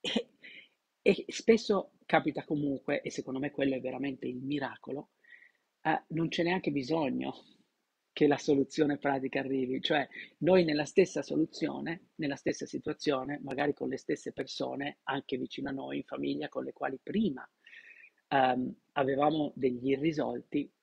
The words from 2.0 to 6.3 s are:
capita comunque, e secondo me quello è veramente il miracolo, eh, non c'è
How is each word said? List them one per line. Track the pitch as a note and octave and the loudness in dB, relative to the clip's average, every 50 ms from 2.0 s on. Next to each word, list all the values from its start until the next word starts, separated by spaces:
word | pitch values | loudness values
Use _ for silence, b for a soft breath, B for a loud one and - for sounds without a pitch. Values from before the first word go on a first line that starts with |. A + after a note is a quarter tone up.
| _ | _
capita | _ - D#3+ - D#3+ C3+ - - | _ 2 4 4 2 -4 -4 -4
comunque, | - E3 D3 D3 C#3+ C#3 C3 _ - C#3+ C#3 | -4 -2 -2 0 0 -2 -2 _ -2 -2 -2
e | - B2+ | -2 -4
secondo | - - - - C3 C3 | -6 -6 -8 -6 -4 -4
me | C3+ C#3+ | -4 -4
quello | C#3+ - C#3 C#3 C3 | -2 0 0 0 0
è | B2+ | 0
veramente | A#2 B2+ B2+ B2+ C3+ C#3 C3 B2 - B2+ | -2 -6 -6 -4 -4 -6 -6 -6 -6 -6
il | B2+ | -6
miracolo, | B2+ B2+ C3+ D3 C#3+ C3+ B2 A2+ - - - C3 C#3 - _ _ B B B B B B B B B B B _ _ _ | -6 -4 -4 -4 -2 -2 -4 -8 -10 -10 -8 -8 -8 -8 _ _ B B B B B B B B B B B _ _ _
eh, | D#3+ D#3+ - - _ | 0 0 0 -2 _
non | E3 D#3 E3 | -2 -2 -2
c'è | D#3 | -2